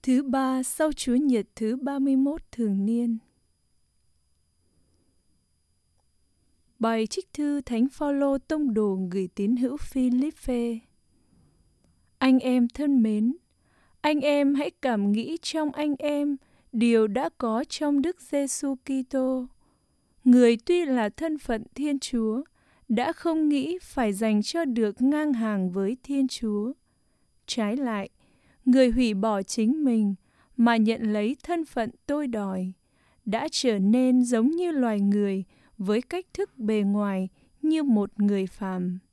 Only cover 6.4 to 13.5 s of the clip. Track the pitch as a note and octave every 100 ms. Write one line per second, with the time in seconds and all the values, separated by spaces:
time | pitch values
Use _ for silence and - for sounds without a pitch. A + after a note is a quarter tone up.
6.4 | _ _ _ _ A3+ A3+ A3 - - -
7.4 | D4 C#4+ - A#3 C4 - D4 C#4+ C#4 C#4
8.4 | _ D#4 C#4+ G#3+ G#3 F#3+ F#3 F#3+ F3+ -
9.4 | G3+ B3 B3 D4 - C4+ B3+ B3 D4 E4
10.4 | - A#3+ A#3 A3+ _ _ _ _ _ _
11.4 | _ _ _ _ _ _ _ _ C4 C4
12.4 | B3+ B3+ A#3+ - D4 C4+ A3 G#3+ A3 E4
13.4 | _